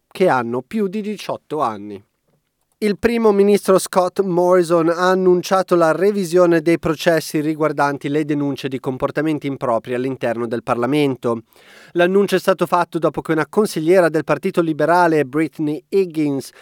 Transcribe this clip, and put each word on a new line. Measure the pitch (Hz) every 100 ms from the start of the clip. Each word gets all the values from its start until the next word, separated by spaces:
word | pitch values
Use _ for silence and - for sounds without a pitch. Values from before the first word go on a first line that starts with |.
| _
che | - 185
hanno | 131 117 120
più | - 220 196
di | 214
diciotto | 208 202 - 123 - 160
anni. | 127 107 104 101 - _ _ _ _ _ _ _
Il | 214 185
primo | 233 233 220
ministro | 202 202 202 - 190
Scott | - 190 180 -
Morrison | 196 170 180 185 165 170 160
ha | 170 180
annunciato | 185 185 180 - 190 180 175
la | 165
revisione | 156 196 202 175 180 175 165
dei | 156 165
processi | 165 151 - 160 - 160
riguardanti | 151 151 151 147 143 143 151
le | 147 151
denunce | 147 143 135 139
di | 127
comportamenti | 139 131 139 143 156 151 139
impropri | 135 131 113 123
all'interno | 123 135 127 123 117 117
del | 117
Parlamento. | - 117 123 151 143 127 120 117 - _ - - -
L'annuncio | 175 175 196 196 185
è |
stato | - 185 175
fatto | 180 165 170
dopo | 156 151
che | -
una | 160 147
consigliera | - 214 175 156 190 165
del | 156
Partito | 147 143 190 180
Liberale, | 165 147 151 175 175 160 135
Brittany | 147 160 - 151 151 -
Higgins, | 196 185 156 147 139 - -